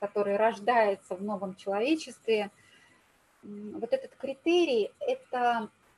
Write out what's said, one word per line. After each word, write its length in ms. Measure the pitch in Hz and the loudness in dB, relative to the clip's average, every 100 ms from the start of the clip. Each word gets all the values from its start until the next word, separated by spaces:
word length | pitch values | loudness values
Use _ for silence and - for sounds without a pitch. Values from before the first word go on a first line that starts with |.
который 380 | 202 214 202 202 | -6 -2 0 4
рождается 760 | 220 202 202 240 214 196 - 185 | 2 2 2 4 4 2 -4 -8
в 60 | |
новом 340 | 202 202 190 190 | -6 -6 -6 -8
человечестве. 920 | - 196 240 320 285 240 - 214 202 - _ - - _ _ _ _ _ | -4 0 2 0 -2 -10 0 0 0 -8 _ -20 -20 _ _ _ _ _
М, 360 | 208 208 208 320 | -18 -14 -12 -8
вот 120 | 466 | -4
этот 240 | 269 269 - | -4 -4 -12
критерий — 760 | - 269 - 349 339 240 202 - | -10 -6 2 2 4 2 0 -4
это 720 | 554 262 - 247 240 233 214 _ _ | -4 -4 -4 0 0 0 -4 _ _